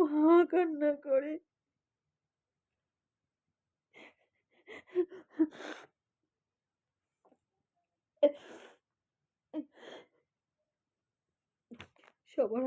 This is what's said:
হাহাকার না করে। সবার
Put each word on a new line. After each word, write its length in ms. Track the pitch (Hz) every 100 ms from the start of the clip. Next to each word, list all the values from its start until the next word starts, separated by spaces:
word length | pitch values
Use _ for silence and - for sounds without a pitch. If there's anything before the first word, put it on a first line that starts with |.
| 320
হাহাকার 540 | 302 311 339 339 339 339 302
না 100 | 294 285 285
করে। 260 | 269 294 311 - _ _ _ _ _ _ _ _ _ _ _ _ _ _ _ _ _ _ _ _ _ _ _ _ - - _ _ _ _ _ - - - 359 349 370 - - 311 - - - - _ _ _ _ _ _ _ _ _ _ _ _ _ _ _ _ _ _ _ _ _ _ _ 294 - - - - - _ _ _ _ _ _ _ 311 - - - - - _ _ _ _ _ _ _ _ _ _ _ _ _ _ _ _ - - _ - _ _
সবার 320 | - 240 226